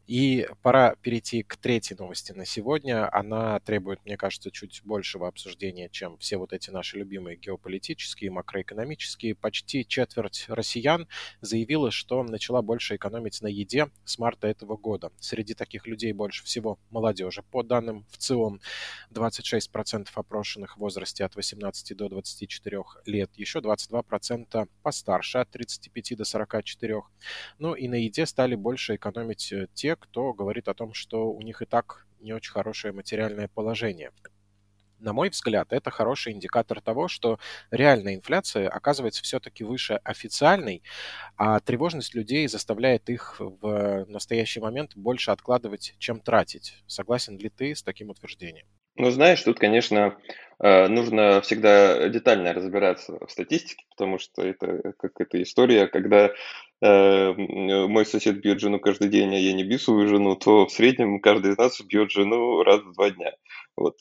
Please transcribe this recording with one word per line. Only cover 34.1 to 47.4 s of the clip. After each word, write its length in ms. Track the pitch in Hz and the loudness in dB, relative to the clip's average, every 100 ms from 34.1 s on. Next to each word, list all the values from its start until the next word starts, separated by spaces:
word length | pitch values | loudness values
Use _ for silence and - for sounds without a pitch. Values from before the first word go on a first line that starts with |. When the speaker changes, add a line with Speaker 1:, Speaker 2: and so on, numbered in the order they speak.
| _ - _ _ _ _ _ _ _ | _ -20 _ _ _ _ _ _ _
Speaker 1:
На 140 | 110 | -6
мой 180 | 110 185 | -2 -2
взгляд, 420 | - 120 107 - | -4 -2 0 0
это 180 | 135 127 | -4 -4
хороший 420 | - 110 135 120 | -2 -2 -2 -6
индикатор 480 | 104 92 120 - 110 | -10 -4 -2 -2 -4
того, 280 | - 120 180 | -6 -4 -4
что 320 | - 117 113 - - - | -2 -2 -2 -6 -18 -6
реальная 420 | 117 143 120 98 | 4 6 6 2
инфляция 540 | 95 - 175 - 107 95 | -6 -4 -4 -2 -4 -4
оказывается 560 | 110 139 143 117 - | -2 -2 0 -2 -6
все-таки 400 | - 131 - - | -6 -8 -8 -12
выше 340 | 110 127 - 104 | -8 -6 -4 -6
официальной, 800 | - - 110 - 151 196 120 87 - - - - - - | -6 -10 -10 2 4 4 0 -10 -12 -16 -16 -16 -10 -2
а 220 | 107 107 | 2 2
тревожность 560 | - 120 170 160 107 | 0 -2 -2 -4 -8
людей 320 | 120 107 143 139 | -8 -4 -2 -2
заставляет 640 | 107 - 107 131 117 - | -4 -6 0 2 2 0
их 240 | 120 - - | -8 -10 -12
в 640 | 101 95 104 104 101 98 95 | -12 -8 -4 -2 -2 -2 -6
настоящий 540 | 104 - 117 110 113 | -10 -4 -4 -4 -6
момент 320 | 110 131 151 | -6 -6 -10
больше 380 | 101 107 127 - | -6 -4 -2 -2
откладывать, 640 | 101 - 123 113 101 - - | -2 0 -2 -2 -12 -14 -10
чем 220 | - 113 | -8 -8
тратить. 540 | - 113 90 - - - - | 2 2 2 -4 -18 -20 -14
Согласен 500 | - 98 120 - | -10 -4 -4 -4
ли 120 | 98 | -10